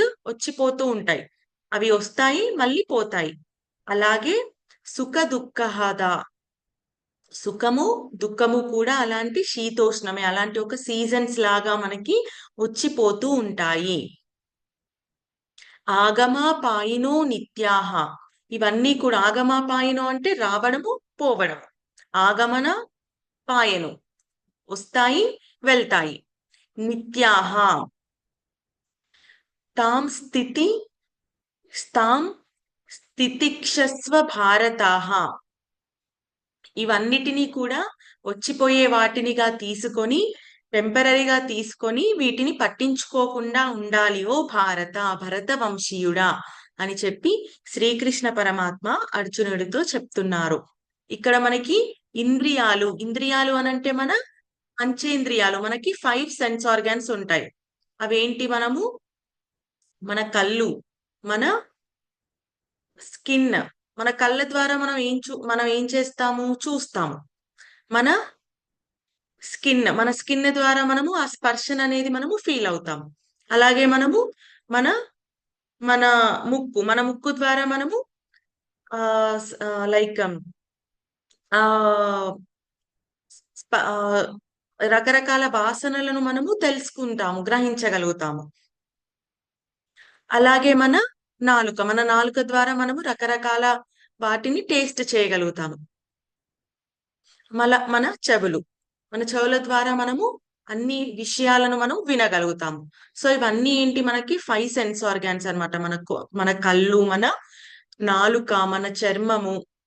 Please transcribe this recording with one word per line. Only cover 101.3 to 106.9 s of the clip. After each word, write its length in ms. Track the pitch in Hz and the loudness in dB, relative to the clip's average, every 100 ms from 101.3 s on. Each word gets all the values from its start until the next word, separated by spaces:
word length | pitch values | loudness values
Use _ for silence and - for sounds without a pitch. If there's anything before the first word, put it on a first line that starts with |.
| - 254 247 247 247 | 0 4 4 4 0
మనం 260 | 240 381 302 | -2 -2 -2
వినగలుగుతాము. 800 | 254 214 180 170 170 160 151 151 _ - - | 0 2 2 0 -2 -6 -8 -14 _ -20 -2
So 100 | 277 | 0
ఇవన్నీ 360 | 269 226 220 262 | 2 2 2 2
ఏంటి? 320 | 269 262 262 | 2 2 0
మనకి 360 | 247 240 240 349 | 0 -2 -2 -4
ఫైవ్ 320 | - 214 240 | -2 -2 -2
సెన్స్ 340 | 247 214 208 | -2 -4 -2
ఆర్గాన్స్ 440 | 214 190 185 185 190 | -2 -2 -2 -4 -4
అన్నమాట. 280 | 180 170 175 | -4 -4 -4
మనకు, 520 | 175 170 175 - - | -4 -6 -6 -8 -6
మన 180 | 196 190 | -2 -2
కళ్ళు, 540 | 190 190 185 196 | 0 2 4 4